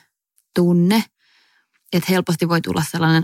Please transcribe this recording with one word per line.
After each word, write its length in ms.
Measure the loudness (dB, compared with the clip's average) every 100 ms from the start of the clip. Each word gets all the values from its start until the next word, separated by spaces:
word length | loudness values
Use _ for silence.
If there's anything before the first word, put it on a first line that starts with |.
| _ _ _ _ _
tunne, 480 | 0 2 2 2 0 -2 _ _ _ _ _ _ _ _
että 140 | -4 0
helposti 380 | -2 0 -2 -2
voi 120 | -2
tulla 220 | -2 -4 -4
sellainen 320 | -2 2 2